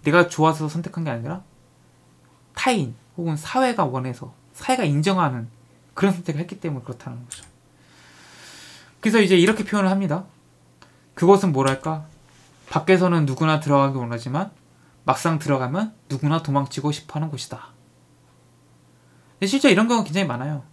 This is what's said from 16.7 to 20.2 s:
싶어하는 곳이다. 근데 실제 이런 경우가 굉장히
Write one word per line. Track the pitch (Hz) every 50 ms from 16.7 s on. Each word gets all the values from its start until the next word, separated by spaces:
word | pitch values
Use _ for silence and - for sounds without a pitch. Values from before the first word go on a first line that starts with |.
| - - 135 147
싶어하는 | 143 - - - - 151 151 160
곳이다. | 147 123 - - - 110 - - - _ _ _ _ _ _ _ _ _ _ _ _ _ _ _ _ _ _ _ _ _ _ _ _ _ _ _ _ _ _ _ _
근데 | _ 196 196
실제 | 226 269 277 277
이런 | 196 185 220 233
경우가 | 247 226 214
굉장히 | - 147 190